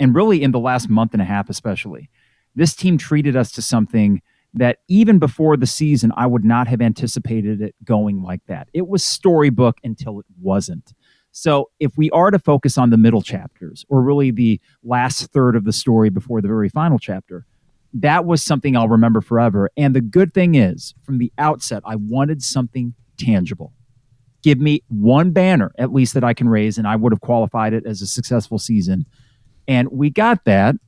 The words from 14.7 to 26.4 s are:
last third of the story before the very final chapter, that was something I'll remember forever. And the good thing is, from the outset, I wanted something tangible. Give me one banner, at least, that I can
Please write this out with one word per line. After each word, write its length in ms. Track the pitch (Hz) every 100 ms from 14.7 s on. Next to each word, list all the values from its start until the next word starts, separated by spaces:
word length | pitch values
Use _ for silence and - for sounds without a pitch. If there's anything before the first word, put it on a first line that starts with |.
| _
last 500 | 117 123 123 - -
third 220 | 143 123
of 100 | 113
the 80 | 101
story 380 | 107 - 113 110
before 300 | 95 - 113
the 80 | 98
very 200 | 110 101
final 300 | 151 165 131
chapter, 480 | - 95 - 90 - _ _ _ _
that 300 | 117 147 170
was 180 | 170 165
something 340 | - 143 143 123
I'll 120 | 113
remember 320 | 113 113 110
forever. 500 | - 117 117 101 98 -
And 180 | 143
the 60 | 131
good 340 | 113 180 190
thing 220 | 196 175 147
is, 380 | 95 - - -
from 140 | - 131
the 140 | 120 -
outset, 460 | 151 135 - 104 104
I 80 |
wanted 480 | 110 104 123 143 156
something 520 | - 135 120 131 120 - _ -
tangible. 560 | 120 101 82 92 - _ _ _ _ _ _ _
Give 160 | 151 131
me 240 | 151 147 -
one 420 | 107 107 135 180
banner, 400 | 170 185 170 95 -
at 140 | 123
least, 220 | 135 127
that 100 | 135
I 100 | 120
can 140 | 117